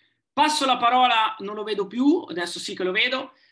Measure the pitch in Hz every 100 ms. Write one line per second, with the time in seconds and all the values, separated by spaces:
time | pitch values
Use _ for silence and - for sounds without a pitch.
0 | _ _ _ 262 302 302 269 247 240 254
1 | 247 226 214 - 202 214 208 202 190 233
2 | 285 349 - 165 175 175 - 190 185 208
3 | 254 262 277 _ _